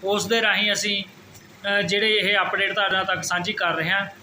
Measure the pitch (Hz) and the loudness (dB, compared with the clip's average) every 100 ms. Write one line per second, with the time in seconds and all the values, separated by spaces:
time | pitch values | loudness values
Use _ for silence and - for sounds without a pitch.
0 | 190 202 185 226 220 190 208 202 208 202 | 0 -2 0 0 2 2 2 0 -2 -4
1 | 190 - - - - - 202 202 185 202 | -6 -16 -20 -20 -20 -12 -2 0 0 2
2 | 220 214 190 202 180 196 196 190 196 190 | 2 2 2 2 2 0 -2 0 0 0
3 | 190 180 - 175 175 208 180 160 160 190 | 0 -2 -2 -2 -2 -2 0 0 0 0
4 | 196 - | -2 -10